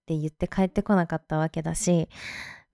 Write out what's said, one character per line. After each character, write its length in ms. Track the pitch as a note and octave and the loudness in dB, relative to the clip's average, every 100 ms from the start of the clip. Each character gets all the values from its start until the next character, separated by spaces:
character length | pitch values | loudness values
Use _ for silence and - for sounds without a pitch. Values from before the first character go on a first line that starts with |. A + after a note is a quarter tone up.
っ 20 | - | -4
て 100 | D#3 | -2
言 120 | D#3 | -4
っ 20 | |
て 180 | - F3+ | -4 -4
帰 140 | - | 0
っ 60 | F#3+ | 0
て 140 | G3+ | 0
こ 140 | G3+ G3 | 2 2
な 100 | E3+ | 2
か 100 | D#3+ | -4
っ 100 | - | -2
た 120 | D#3 | 0
わ 100 | D#3+ | 0
け 120 | E3+ | -2
だ 120 | D#3+ | -4
し、 340 | E3 F3+ E3+ - - - - - - _ | -2 2 2 2 -6 -14 -14 -16 -18 _